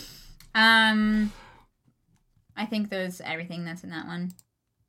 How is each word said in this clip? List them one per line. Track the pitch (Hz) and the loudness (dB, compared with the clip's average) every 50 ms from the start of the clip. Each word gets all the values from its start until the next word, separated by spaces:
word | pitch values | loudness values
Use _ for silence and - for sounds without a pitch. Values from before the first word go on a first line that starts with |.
| - - - - - - - - - - - | -18 -18 -20 -20 -20 -20 -20 -20 -16 -4 2
Um, | 220 220 226 226 220 220 220 214 214 214 214 214 214 214 208 - - - - - - _ _ _ _ _ _ _ _ _ _ _ _ _ _ _ _ _ _ - | 4 6 6 8 6 6 4 4 4 2 2 2 2 2 0 -4 -8 -20 -20 -20 -20 _ _ _ _ _ _ _ _ _ _ _ _ _ _ _ _ _ _ -10
I | 190 214 | -8 -6
think | 214 220 214 208 208 | -4 -2 -2 -2 -2
there's | 196 190 185 185 180 - | -4 -4 -4 -6 -6 -10
everything | - - 160 160 175 180 170 170 170 | -10 -8 -8 -8 -8 -10 -8 -8 -8
that's | 170 165 180 - | -8 -10 -12 -12
in | 185 | -10
that | 170 160 - | -10 -10 -10
one. | - 175 175 175 180 - _ _ _ _ _ _ _ _ _ _ | -8 -8 -6 -6 -8 -10 _ _ _ _ _ _ _ _ _ _